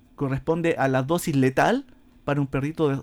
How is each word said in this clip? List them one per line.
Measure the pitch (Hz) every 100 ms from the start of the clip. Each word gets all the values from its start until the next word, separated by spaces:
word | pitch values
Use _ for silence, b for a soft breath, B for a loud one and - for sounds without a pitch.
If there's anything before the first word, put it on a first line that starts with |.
| _ -
corresponde | 139 135 - 165 165 -
a | 135
la | 131
dosis | 135 170 - 139
letal | 131 135 147 247 - - - -
para | - 143
un | 135
perrito | 139 139 160 151
de, | 139